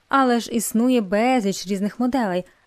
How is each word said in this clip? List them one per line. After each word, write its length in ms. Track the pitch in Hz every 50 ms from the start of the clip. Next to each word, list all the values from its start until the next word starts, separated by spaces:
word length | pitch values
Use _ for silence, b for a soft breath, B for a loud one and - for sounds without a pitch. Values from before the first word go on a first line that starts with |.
| _ -
Але 320 | 254 277 262 254 240 233
ж 120 | 214 -
існує 480 | - 226 - - - 220 233 262 254 240
безліч 680 | 208 180 202 208 226 254 262 254 196 202 185 - -
різних 340 | 180 202 185 202 208 - -
моделей, 440 | 247 247 240 269 233 196 175 180 180 b b b b